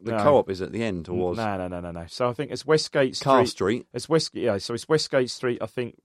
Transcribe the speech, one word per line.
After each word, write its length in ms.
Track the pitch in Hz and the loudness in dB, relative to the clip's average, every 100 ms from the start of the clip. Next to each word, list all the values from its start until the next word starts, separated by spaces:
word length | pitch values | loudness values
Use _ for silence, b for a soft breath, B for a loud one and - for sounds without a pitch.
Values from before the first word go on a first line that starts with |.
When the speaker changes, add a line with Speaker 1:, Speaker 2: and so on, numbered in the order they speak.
Speaker 1:
the 120 | 98 | -6
Speaker 2:
No. 100 | 113 | 2
Speaker 1:
Co-op 260 | 117 135 98 | 6 6 4
is 120 | 92 | -2
at 80 | 92 | -4
the 140 | 104 | -4
end, 240 | 113 90 80 | -4 -4 -4
or 80 | 90 | -2
was? 220 | 90 90 | -2 -2
Speaker 2:
No, 180 | 110 98 | -2 -4
no, 100 | 90 | -6
no, 140 | 87 | -8
no, 100 | 87 | -10
no. 160 | 85 85 | -10 -12
So 200 | - 123 | -2 -2
I 60 | |
think 180 | 120 135 | -2 -6
it's 120 | 123 | -6
Westgate 520 | 139 156 - 151 131 - | 2 2 2 2 0 0
Street. 80 | |
Speaker 1:
Carr 220 | 143 135 123 | 4 4 4
Street. 400 | - 95 123 - | 2 0 0 -4
Speaker 2:
It's 160 | 120 - | -10 0
West-, 260 | 160 - | 0 0
yeah, 240 | 101 113 98 | -4 -2 -2
so 160 | - | -2
it's 140 | 117 - | -8 0
Westgate 420 | 156 - 139 123 | 0 2 0 0
Street, 280 | - 127 123 | -2 -4 -2
I 60 | 107 | -6
think, 300 | - 120 - | -6 -8 -10